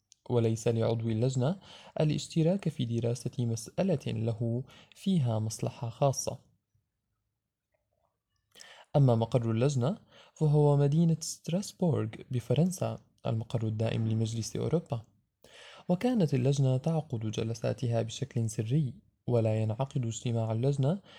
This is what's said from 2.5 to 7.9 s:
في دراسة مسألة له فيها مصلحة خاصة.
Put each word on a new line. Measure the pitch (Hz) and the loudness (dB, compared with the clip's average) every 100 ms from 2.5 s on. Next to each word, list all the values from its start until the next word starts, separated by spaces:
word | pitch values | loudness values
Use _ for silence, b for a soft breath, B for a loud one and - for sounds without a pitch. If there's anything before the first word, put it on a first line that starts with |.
| 202 - | 0 -2
في | - 120 | -4 -4
دراسة | 117 117 120 117 - | -2 -2 -4 -6 -4
مسألة | 120 113 - - 190 156 120 | -2 -4 -6 -2 0 0 -2
له | 113 110 110 117 120 - B B - | -4 -4 -2 -2 -4 -6 B B -6
فيها | 196 180 120 110 | 0 2 2 0
مصلحة | 110 - 120 - 117 | -2 -4 -6 -6 -8
خاصة. | - 139 131 - - _ _ _ _ _ _ _ _ _ _ _ _ _ _ _ | 0 0 0 -6 -10 _ _ _ _ _ _ _ _ _ _ _ _ _ _ _